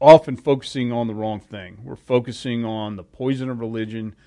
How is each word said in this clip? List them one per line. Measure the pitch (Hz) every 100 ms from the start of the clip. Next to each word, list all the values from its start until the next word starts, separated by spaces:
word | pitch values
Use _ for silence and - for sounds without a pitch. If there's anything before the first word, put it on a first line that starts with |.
often | 151 160 147 127
focusing | 147 135 - 135 120
on | 120 117
the |
wrong | 107 110 104
thing. | - 101 90 98
We're | 131 127
focusing | - 123 120 113 131 117 113
on | 110 107 101
the |
poison | 90 - 131 131 131
of | 120
religion. | 113 113 107 113 110 -